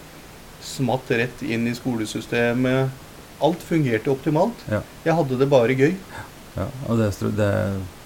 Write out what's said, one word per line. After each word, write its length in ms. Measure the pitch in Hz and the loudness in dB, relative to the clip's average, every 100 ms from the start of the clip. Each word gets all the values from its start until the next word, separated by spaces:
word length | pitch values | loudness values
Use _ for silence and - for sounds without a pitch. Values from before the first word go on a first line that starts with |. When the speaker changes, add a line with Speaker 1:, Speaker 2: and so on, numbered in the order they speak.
| - - - - - - | -16 -20 -20 -20 -20 -16
Speaker 1:
smatt 480 | - - 123 127 - | -10 -2 0 0 0
rett 320 | 117 123 - | 0 0 -4
inn 240 | 107 113 117 | -4 0 0
i 60 | |
skolesystemet. 1160 | 120 131 113 104 - - 120 120 120 127 131 131 131 - - - - | -2 -2 -2 -4 -6 -2 0 2 2 2 2 0 -4 -16 -20 -20 0
Alt 220 | 143 180 | 0 0
fungerte 480 | - 170 135 110 147 | 0 2 2 2 2
optimalt. 460 | 135 160 151 214 233 - | 0 2 2 2 0 -4
Speaker 2:
Ja. 140 | 107 - - 160 | -2 -4 -4 0
Speaker 1:
Jeg 100 | 160 | 2
hadde 240 | 143 127 | 2 2
det 80 | 135 | 6
bare 260 | 139 117 131 | 6 6 4
gøy. 180 | 143 185 - - - - - - | 4 2 -8 -14 -14 -18 -10 -6
Speaker 2:
Ja, 100 | 95 127 135 | -6 -6 -2
og 80 | 113 | 2
det, 120 | 107 | 2
stru-, 180 | - 110 | 0 -2
det, 200 | 107 104 101 98 98 92 - | 0 2 2 0 -2 -8 -14